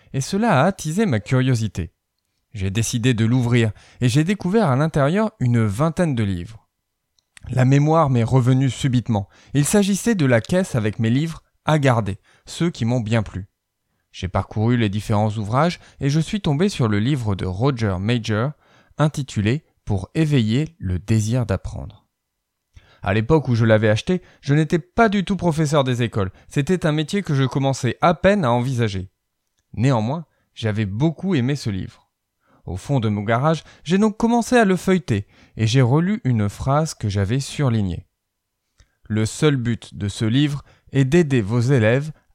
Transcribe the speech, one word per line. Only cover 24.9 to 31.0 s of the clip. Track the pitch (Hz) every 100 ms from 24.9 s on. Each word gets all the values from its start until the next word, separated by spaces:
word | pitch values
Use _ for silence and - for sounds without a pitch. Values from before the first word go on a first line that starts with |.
| - 226
du | 202 175
tout | 190
professeur | 175 151 156 151
des | 127 120
écoles. | 117 - 98 - _
C'était | - 139 185 170
un |
métier | 151 151 202
que | 180 139
je |
commençais | 135 147 135 131 120 -
à | 165
peine | 170 185 208 135
à |
envisager. | 120 123 123 113 95 92 _ _ _ _ _ _
Néanmoins, | - 127 123 107 160 160 _ _
j'avais | - - 104 107
beaucoup | 101